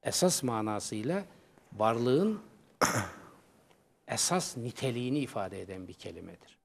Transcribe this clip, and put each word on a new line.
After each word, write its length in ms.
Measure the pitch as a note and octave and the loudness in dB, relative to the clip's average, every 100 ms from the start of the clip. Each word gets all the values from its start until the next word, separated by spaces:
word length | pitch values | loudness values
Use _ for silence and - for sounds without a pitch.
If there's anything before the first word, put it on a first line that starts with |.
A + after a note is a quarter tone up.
esas 400 | - - F3+ E3 | -2 4 4 4
manasıyla 800 | C3 A2+ G#2+ G#2 - G#2+ A2+ F#3 F#3+ - - - _ | 0 0 0 -2 -4 -4 -2 -4 -6 -16 -20 -20 _
varlığın 680 | G#2 A2 A#2 A#2+ C3+ G3+ G#3+ - - - _ | 2 4 4 4 4 4 0 -6 -20 -20 _
<clears throat> 1300 | - - G2 - - - - _ _ - _ _ - | 2 2 -2 -8 -20 -20 -20 _ _ -20 _ _ -8
esas 480 | A#2+ - F3+ - - | -2 2 2 0 -6
niteliğini 640 | A#2+ A#2 C3+ A#2+ B2 C#3+ | -6 -2 -2 0 0 0
ifade 420 | B2+ - F#2+ F#2+ | 0 -4 -4 -6
eden 280 | F#2 F#2 F#2 | -8 -10 -10
bir 60 | |
kelimedir. 640 | F2+ - E2+ F2+ F2 - - | -12 -12 -12 -14 -16 -20 -20